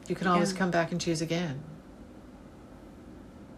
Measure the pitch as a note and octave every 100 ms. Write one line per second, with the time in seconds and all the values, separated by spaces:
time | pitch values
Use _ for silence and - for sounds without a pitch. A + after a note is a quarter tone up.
0 | - F3 F#3 F3 E3+ - F#3 E3+ E3 F3
1 | F3 D#3+ D#3+ E3 F3 C3+ - - - -
2 | - - - - - - - - - -
3 | - - - - -